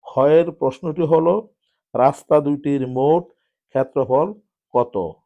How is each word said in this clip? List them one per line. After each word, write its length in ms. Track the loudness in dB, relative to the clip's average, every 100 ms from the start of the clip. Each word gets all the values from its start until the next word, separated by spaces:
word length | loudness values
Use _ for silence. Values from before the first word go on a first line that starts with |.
| -6
ক্ষয়ের 420 | 0 2 4 2 -4
প্রশ্নটি 440 | -6 -4 -10 -4 0
হলো, 220 | 2 2 -2 -4 _ _ _ _
রাস্তা 420 | 0 0 0 _ 0 2
দুইটির 360 | -4 -2 -4 -4 -2
মোট 260 | 0 0 -2 _ _ _ _ -4
ক্ষেত্রফল 520 | -2 -4 0 0 0 -6 _ _ _
কত? 220 | -2 -2 -4 -8 -12